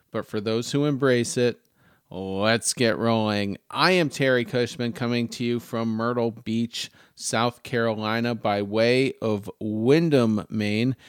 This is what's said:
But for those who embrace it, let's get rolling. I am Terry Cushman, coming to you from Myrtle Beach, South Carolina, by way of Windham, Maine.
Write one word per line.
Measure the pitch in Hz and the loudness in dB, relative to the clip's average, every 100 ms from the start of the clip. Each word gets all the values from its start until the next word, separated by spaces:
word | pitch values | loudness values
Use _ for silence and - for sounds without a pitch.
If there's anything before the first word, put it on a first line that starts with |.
| _ | _
But | 113 95 | -8 -6
for | 110 | -4
those | 104 113 120 | -2 -2 -2
who | 139 147 | 0 0
embrace | 135 135 120 117 123 | 2 2 2 2 0
it, | 123 - _ _ _ _ _ | 0 -2 _ _ _ _ _
let's | 90 95 95 107 117 - | -10 -6 0 2 2 0
get | - 117 76 | 0 0 2
rolling. | 113 113 107 104 101 95 - | 2 2 2 0 -2 -6 -8
I | 131 160 | 0 2
am | 185 151 | 4 0
Terry | - 135 123 113 | 0 2 2 0
Cushman, | 123 120 - 120 | -2 -2 -4 -6
coming | - 120 120 117 | -4 -2 -2 -2
to | - | -4
you | 120 120 | -4 -4
from | - 117 113 | -4 -4 -2
Myrtle | 110 117 123 117 | -2 -2 0 -2
Beach, | 113 107 113 117 - - - _ - | -4 -4 -2 -2 -6 -10 -14 _ -12
South | - 113 120 - | -4 0 0 -4
Carolina, | - 120 117 107 107 113 117 | -4 -2 0 -2 -2 -2 -2
by | 117 110 104 | -2 -2 -2
way | 101 107 117 127 135 - | 0 2 4 4 2 -2
of | 113 104 101 - | -2 -2 -6 -8
Windham, | 110 107 117 156 170 139 113 107 - | -6 0 4 4 6 4 4 2 -2
Maine. | 110 104 104 123 123 | -2 0 0 0 -2